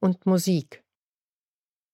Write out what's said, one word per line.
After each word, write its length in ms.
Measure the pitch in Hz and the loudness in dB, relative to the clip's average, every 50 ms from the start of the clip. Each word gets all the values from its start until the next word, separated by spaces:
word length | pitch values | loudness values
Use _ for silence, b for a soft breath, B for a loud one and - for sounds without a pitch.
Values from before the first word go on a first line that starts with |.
und 240 | - 185 180 - - | -2 -2 -2 0 0
Musik. 580 | 190 185 180 - 190 180 156 127 - - - _ _ _ _ _ _ _ _ _ _ _ _ _ _ _ _ _ _ _ _ _ _ | 0 0 0 2 0 -2 -2 -2 -8 -18 -20 _ _ _ _ _ _ _ _ _ _ _ _ _ _ _ _ _ _ _ _ _ _